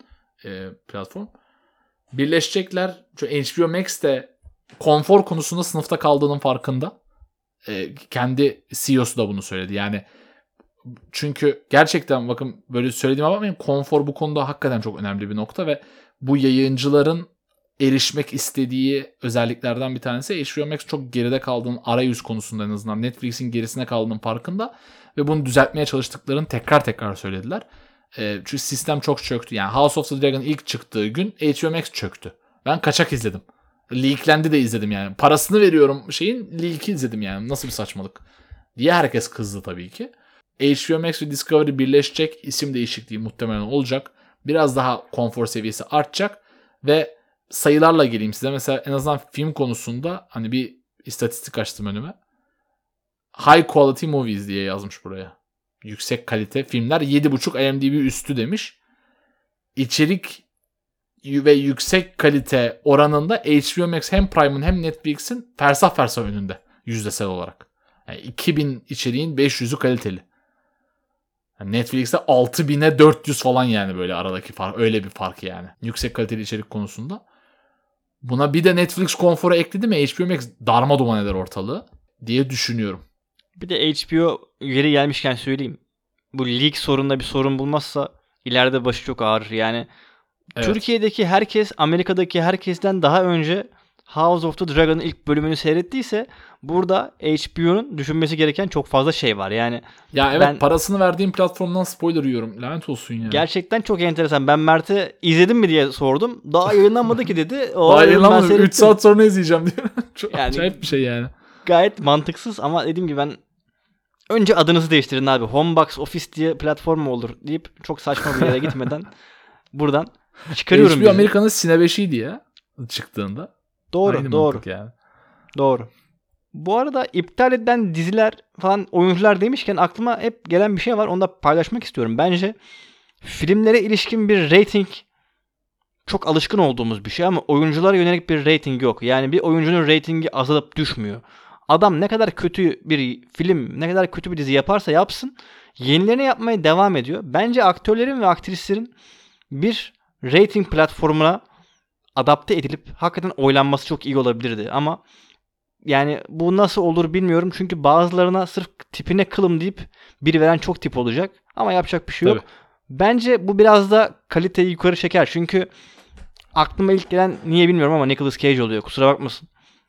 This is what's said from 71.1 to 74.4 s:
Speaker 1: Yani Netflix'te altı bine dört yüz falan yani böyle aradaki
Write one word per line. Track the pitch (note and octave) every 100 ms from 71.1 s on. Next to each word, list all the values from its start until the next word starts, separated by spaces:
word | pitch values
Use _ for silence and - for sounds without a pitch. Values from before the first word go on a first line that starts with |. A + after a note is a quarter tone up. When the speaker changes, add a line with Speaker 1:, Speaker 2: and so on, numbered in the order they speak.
| _ _ _ _ -
Speaker 1:
Yani | G2
Netflix'te | A#2 A#2 C3 B2 -
altı | - B2+ B2 - C#3+
bine | D3 D#3 C3+
dört | D3+ D#3 -
yüz | C3
falan | B2+ B2+
yani | B2+ G#2+ G2 F#2
böyle | F2+
aradaki | F2 F#2+ F#2